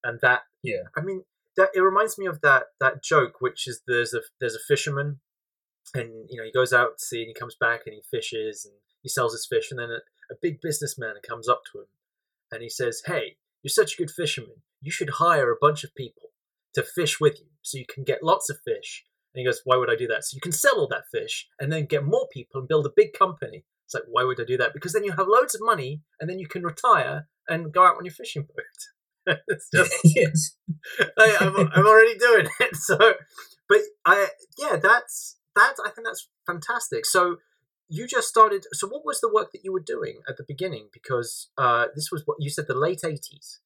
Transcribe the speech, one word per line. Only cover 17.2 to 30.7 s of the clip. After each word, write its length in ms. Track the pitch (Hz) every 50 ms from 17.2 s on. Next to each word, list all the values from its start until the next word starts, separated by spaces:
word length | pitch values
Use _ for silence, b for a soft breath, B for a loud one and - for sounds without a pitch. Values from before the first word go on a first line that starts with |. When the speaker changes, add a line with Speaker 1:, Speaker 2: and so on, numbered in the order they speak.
| 151 147 147 -
Speaker 1:
you 80 | _ _ _ _
so 160 | _ - -
you 80 | 135 123
can 180 | - - 139 131
get 200 | - 127 - -
lots 260 | 160 190 190 - -
of 80 | 151 - _
fish." 400 | 120 110 - - - - - _ _ _ _ _ _ _
And 60 | 127
he 40 | 123
goes, 160 | 127 120 - _
"Why 140 | 131 127
would 140 | 123 120 113
I 40 | 113
do 120 | 110 123
that?" 160 | 113 110 107 -
"So 120 | - -
you 60 | 135
can 100 | - 175
sell 280 | 160 - - 190 247 208
all 80 | 147
that 200 | - - 107 - -
fish 360 | - 113 - - - - - _ _ _
and 120 | 131 143
then 140 | 156 160 147
get 180 | - 156 143 139
more 240 | 143 214 262 - - -
people 260 | 131 120 _ - 135
and 80 | 131
build 200 | - - 151 143
a 40 | 147 _
big 180 | 202 214 214 -
company." 500 | - 196 185 165 - - - - - _ _ _ _ _
It's 80 | _ -
like, 120 | 123 -
"Why 160 | 120 117 123 127
would 180 | 127 127 123
I 40 | 117
do 120 | 117 127
that?" 160 | 127 120 117 -
"Because 200 | 131 - 175 160
then 100 | 214 208
you 80 | 202
have 160 | 170 151 190
loads 260 | 190 220 240 254 277 -
of 80 | 208 214
money 380 | 233 220 160 127 131 147 151 _ _ _ _
and 80 | 156
then 120 | 165 185 190
you 80 | 180
can 160 | 151 - 180 175
retire 640 | 170 160 - - 247 214 160 131 - 151 151 151 _ _ _ _
and 240 | - 165 165 165 156
go 140 | 147 180 185
out 120 | 180 -
on 80 | - 180
your 80 | - -
fishing 300 | - - - - 143 147
boat." 920 | _ _ - - - _ - - - _ _ _ _ _ _ _ 180 170
<laughs> 100 | - _
It's 220 | - 196 - - - -
just 180 | 170 185 170 - -
Speaker 2:
<laughs> 160 | - 165 156
Yes. 400 | 170 170 156 - 160 151 - _ _ _ -